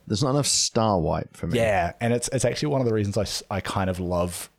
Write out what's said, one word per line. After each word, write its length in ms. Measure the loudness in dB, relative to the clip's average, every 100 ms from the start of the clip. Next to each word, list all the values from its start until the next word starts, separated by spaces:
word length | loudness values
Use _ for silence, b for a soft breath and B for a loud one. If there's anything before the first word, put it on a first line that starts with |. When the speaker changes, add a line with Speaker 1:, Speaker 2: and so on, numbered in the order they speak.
| -4
Speaker 1:
There's 160 | 0
not 80 | 2
enough 160 | 2 2
Star 520 | 0 0 2 2 2
wipe 380 | 2 -2 -4 -8
for 80 | -2
me. 140 | 0
Speaker 2:
Yeah, 320 | 2 2 0 -2
and 120 | 0 0
it's, 140 | 0
it's 160 | 0 0
actually 240 | 0 -2
one 120 | 0
of 60 | 2
the 80 | 2
reasons 200 | 0 0
I, 60 |
s-, 220 | -2 -6 -6
I 100 | -6
kind 300 | -4 -2 -2
of 80 | -2
love 500 | -2 0 0 -4 -12